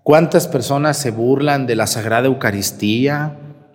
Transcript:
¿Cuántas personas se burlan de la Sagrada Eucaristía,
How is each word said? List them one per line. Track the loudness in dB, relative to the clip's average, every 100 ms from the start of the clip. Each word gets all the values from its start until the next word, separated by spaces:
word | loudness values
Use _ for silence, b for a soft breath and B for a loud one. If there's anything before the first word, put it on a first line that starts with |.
¿Cuántas | 4 4 6 2 0
personas | -2 -2 -2 0 -2
se | -4
burlan | -2 0 2 2 0 0
de | -2
la | -2
Sagrada | -2 -2 0 2
Eucaristía, | 0 0 -2 -4 -4 -2 0 0 -2 -4 -8 -16 -20 -20